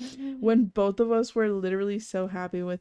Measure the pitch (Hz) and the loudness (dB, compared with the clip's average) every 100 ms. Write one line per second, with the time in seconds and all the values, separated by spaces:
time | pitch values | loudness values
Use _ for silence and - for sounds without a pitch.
0 | 247 262 269 262 220 233 208 208 202 196 | -8 -10 -8 -2 4 4 4 2 2 2
1 | 226 226 226 226 214 196 185 190 202 202 | 2 2 0 0 0 0 0 -2 -2 -4
2 | 220 190 185 180 180 180 180 180 | -4 -4 -4 -4 -6 -4 -4 -6